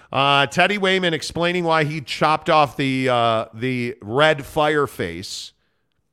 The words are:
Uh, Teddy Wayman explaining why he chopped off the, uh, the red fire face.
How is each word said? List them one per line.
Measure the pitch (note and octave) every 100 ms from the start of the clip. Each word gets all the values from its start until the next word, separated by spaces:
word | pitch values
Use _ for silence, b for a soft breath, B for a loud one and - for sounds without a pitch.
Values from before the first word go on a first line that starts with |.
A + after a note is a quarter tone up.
| B
Uh, | B2+ C#3 C#3+ C#3
Teddy | - F#3 G3+
Wayman | F#3+ F#3+ F3+
explaining | D#3 - D#3+ F3 F3+
why | E3 D#3+
he | D3+ D#3
chopped | B2+ - D#3 D#3 -
off | D#3 C#3+ -
the, | C3+ C3 C3
uh, | B2 A#2 A2 -
the | G#2+ B2+ B2+ A#2+ -
red | G2+ B2+ D#3 D3+ A#2
fire | D#3 D3+ D3+ C#3
face. | - F#2 E2+ G2 - - - _ _ _ _ _